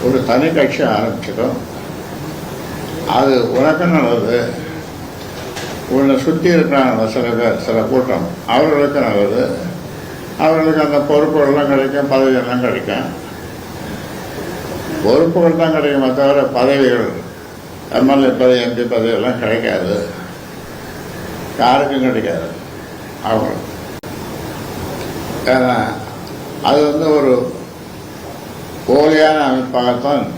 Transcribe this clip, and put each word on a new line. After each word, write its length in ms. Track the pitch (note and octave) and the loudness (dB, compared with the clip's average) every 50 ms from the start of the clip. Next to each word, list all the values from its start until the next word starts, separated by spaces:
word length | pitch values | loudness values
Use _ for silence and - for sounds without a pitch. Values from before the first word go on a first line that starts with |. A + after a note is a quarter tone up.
| - | 0
ஒரு 120 | B2 B2+ B2 - - | 2 2 2 2 2
தனி 180 | A#2 B2+ D3 E3+ E3+ | 2 2 2 2 2
கட்சி 240 | D#3 C#3 B2 - - D3 A#2+ G#2+ | 2 2 0 0 0 0 0 2
ஆரம்பிச்சுக்கோ. 520 | G2+ A2 A2+ G2+ - - - - A2 A#2+ C3 B2+ - - - - - - - - - - - - - - - - - - - - - - - - - - - - D#2+ E2+ F#2+ G2 | 0 0 -2 -4 -6 -8 -8 -4 -2 -2 -2 -2 -4 -8 -10 -12 -12 -12 -12 -12 -12 -12 -12 -10 -10 -10 -10 -10 -10 -10 -10 -10 -10 -10 -10 -10 -10 -10 -8 -8 -6 -4 0 2
அது 180 | B2 C3+ C#3 C3 B2 A#2 A2+ A#2 | 2 4 4 4 4 2 2 2
உனக்கு 280 | B2 C3+ D#3 D#3+ E3+ F3+ E3+ E3 | 2 4 4 4 2 2 4 4
நல்லது. 460 | D3+ C3 A#2 A#2+ A2+ G2+ A2 A#2+ A#2+ B2 B2 B2 - - - - - - - - - - - - - - - - - - - - - - - - - - - B2 | 4 4 4 2 2 2 2 2 2 0 0 -4 -6 -8 -10 -10 -12 -12 -12 -12 -12 -12 -12 -12 -12 -12 -12 -12 -10 -10 -10 -10 -10 -10 -8 -10 -10 -6 -2 0
உன்னை 200 | C3+ C#3 C#3 C3+ B2+ - | 2 4 4 2 2 2
சுத்தி 240 | D#3+ D3+ - E3 F3+ F3 | 0 0 2 4 4 4
இருக்கிறாங்க 500 | D#3 C#3+ C3+ C#3+ C#3 C3 B2+ A2+ G#2+ A2 A2 - | 4 4 4 4 4 4 4 2 2 0 0 0
சில 120 | C3 A#2+ A#2 A#2 A2+ | 0 0 0 0 2
பேர், 240 | A#2+ A2+ G2 - - | 2 2 0 0 0
சில 120 | - A2+ A2+ A2 - | 0 0 0 2 2
கூட்டம். 340 | C3 B2+ B2+ B2 G2 F2 F2+ - - - - - A#2 | 2 2 2 2 0 0 -2 -4 -6 -8 -2 2 4
அவர்களுக்கு 440 | C3 D#3 D#3 D3+ C#3+ C#3+ C#3 C#3+ C#3+ B2 | 4 4 4 4 4 2 2 2 2 0
நல்லது. 360 | A2+ G#2 G2+ G2+ G2 G#2+ B2 B2+ - - - - - - - - - - - - - - - - - - - D3 | 2 2 2 2 2 2 0 0 0 -2 -4 -6 -8 -8 -8 -12 -12 -12 -12 -12 -12 -12 -12 -12 -12 -4 2 2
அவர்களுக்கு 360 | D#3 D#3+ D#3+ D#3+ D#3+ D#3 D#3 D3+ | 4 4 4 4 4 4 4 2
அந்த 120 | C#3+ D3 C#3+ C#3 - | 2 2 2 2 4
பொறுப்புகள்லாம் 600 | D3 D3 D3+ - - D#3 C#3+ C#3 C#3 D3 C#3+ C#3 | 4 4 4 4 4 2 4 4 4 2 2 2
கிடைக்கும், 400 | C#3 C3+ C3+ C3 C3+ C#3+ C#3 C#3 C3+ | 2 2 2 2 0 0 0 2 2
பதவியெல்லாம் 520 | C3+ C3+ C3 C3 B2+ A#2+ B2 B2 B2 B2 | 4 4 4 4 2 0 0 -2 0 0
கிடைக்கும். 420 | A#2 G2 G2 G2+ - G2 A#2+ C3 B2+ - - - - - - - - - - - - - - - - - - - - - - - - - - - F3 F3 - - - C#3 - - - D#3+ D#3 D3+ | 0 -2 -2 -4 -4 -4 -4 -4 -6 -8 -10 -12 -12 -14 -12 -14 -14 -14 -14 -14 -14 -12 -12 -10 -10 -10 -10 -10 -12 -12 -12 -12 -10 -10 -10 -8 -8 -10 -10 -10 -8 -10 -8 -8 -6 -4 -2 2
பொறுப்புகள் 560 | G#2 B2 D3 E3+ E3+ E3+ F3+ E3+ E3+ E3 E3 | 2 4 4 4 4 2 4 2 4 4 2
தான் 140 | E3 D#3+ D#3 | 2 2 2
கிடைக்குமே 360 | D#3 C#3+ D3 C#3+ C#3 C3 B2+ B2+ C3 | 2 2 2 2 2 2 2 2 4
தவிர 220 | C#3 C#3 C#3+ C#3+ C3 - B2 | 4 4 4 4 2 2 2
பதவிகள், 520 | B2 B2+ C3+ C#3 C#3 C3+ B2+ A#2+ A#2+ G#2+ F#2 - - - - - - - - - - - - - - - - - - | 2 2 4 4 4 4 4 4 2 0 -2 -4 -8 -10 -12 -14 -16 -16 -16 -16 -16 -16 -16 -16 -16 -12 -2 0 2
எம் 120 | B2+ C3+ C#3 | 4 6 6
எல் 140 | C#3 C3+ | 6 6
ஏ 40 | B2+ - B2+ | 4 4 4
பதவி, 200 | C3 B2+ B2+ B2 A#2+ | 6 6 6 4 2
எம் 100 | A#2+ A#2 | 0 0
பி 80 | A2+ A#2+ A#2+ B2+ | -2 -2 0 0
பதவி 220 | A#2 A2 A#2 A2+ | 2 2 2 2
எல்லாம் 240 | G2 G#2+ B2+ A#2+ - A#2+ | 2 0 0 0 0 0
கிடைக்காது. 540 | G#2+ A2+ A2+ A2+ A2+ G2 F#2+ F#2 F#2 G#2 G#2 G#2 - - - - - - - - - - - - - - - - - - - - - - - - - - - - - - - | 0 0 0 0 0 0 0 0 0 -2 -2 -2 -4 -8 -10 -12 -12 -14 -14 -14 -14 -14 -14 -14 -14 -14 -14 -14 -14 -14 -12 -12 -12 -12 -12 -10 -10 -10 -10 -10 -10 -2 2
யாருக்கும் 420 | A#2+ B2 B2+ C#3 C#3+ C#3 C#3 C3+ | 4 4 6 4 4 2 0 2
கிடைக்காது. 460 | C3 C3 A#2 A2+ G2 F2 E2 D#2+ - - - - - - - - - - - - - - - - - | 2 2 2 2 0 0 -2 -2 -4 -6 -8 -10 -14 -14 -14 -14 -14 -14 -14 -14 -14 -14 -14 -8 -2
அவங்க, 260 | G#2 A2+ A2+ - - - - - - - - - - - - - - - - - - - - - - - - - - - - - - - - - - - - - - - - - | 0 0 0 0 -2 -4 -6 -8 -10 -12 -12 -12 -12 -12 -12 -10 -10 -10 -10 -10 -10 -10 -10 -10 -10 -10 -10 -10 -10 -10 -8 -8 -8 -8 -8 -8 -8 -8 -8 -8 -8 -8 -4 0
ஏன்னா, 300 | B2 B2+ C3 B2+ B2+ A#2+ A2+ G#2+ G#2 - - - - - - - - - - - - - - - | 0 2 2 2 2 2 0 -2 -2 -6 -8 -10 -12 -14 -14 -14 -14 -12 -12 -12 -12 -12 -4 0
அது 220 | E2+ C3+ D3 D3 | 2 4 4 4
வந்து 300 | D3 C#3+ D#3 E3 D#3 D3+ | 2 2 0 2 4 4
ஒரு 400 | D3 C#3 C3 B2+ A#2+ A#2+ - - - - - - - - - - - - - - - - - - - - - - - - - - - - | 4 4 4 4 2 2 -2 -6 -10 -14 -14 -16 -16 -16 -16 -16 -16 -16 -16 -14 -14 -14 -14 -14 -14 -14 -14 -14 -14 -14 -12 -12 -10 0
போலியான 520 | - B2 C#3+ C#3 D#3 D#3+ D#3 D#3 D#3 D#3 D#3 | 2 4 6 6 6 6 6 6 6 6 4
அமைப்பாகத்தான் 840 | D3 C3+ C3 C3 B2+ - - B2 B2 B2 - B2 - C#3+ D3 C3 G#3+ - - | 2 2 2 0 -2 0 -2 0 2 2 0 2 0 0 0 0 0 -2 -6